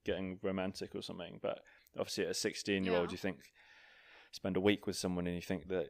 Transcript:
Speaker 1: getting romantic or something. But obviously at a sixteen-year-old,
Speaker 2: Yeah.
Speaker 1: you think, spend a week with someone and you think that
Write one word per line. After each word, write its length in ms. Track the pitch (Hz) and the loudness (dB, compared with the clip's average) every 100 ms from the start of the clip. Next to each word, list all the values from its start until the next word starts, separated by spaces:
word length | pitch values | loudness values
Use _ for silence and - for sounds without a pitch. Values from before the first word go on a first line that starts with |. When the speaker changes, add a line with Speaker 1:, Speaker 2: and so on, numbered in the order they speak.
Speaker 1:
getting 340 | - 90 95 90 | -2 -2 -2 -2
romantic 520 | 101 95 92 - 92 | 0 2 0 0 -6
or 80 | 95 | -6
something. 360 | 92 90 85 104 | -8 -8 -10 -4
But 200 | 104 - - - - - | -2 -2 -8 -20 -18 -4
obviously 260 | - - | -2 0
at 60 | 85 | 0
a 40 | |
sixteen-year-old, 720 | 92 107 - - 98 95 90 87 | 2 0 -2 0 2 4 4 2
Speaker 2:
Yeah. 40 | |
Speaker 1:
you 60 | 92 | 0
think, 200 | 98 85 - - - - - - - - - | -4 -4 -12 -20 -20 -20 -20 -20 -20 -20 -18
spend 240 | - 95 92 | -6 -2 4
a 40 | |
week 260 | 98 101 - | 6 4 2
with 100 | 90 | -2
someone 300 | 92 87 87 | 0 0 0
and 100 | 87 | -2
you 60 | |
think 260 | - 92 87 | -2 -4 0
that 180 | 92 - | -2 -2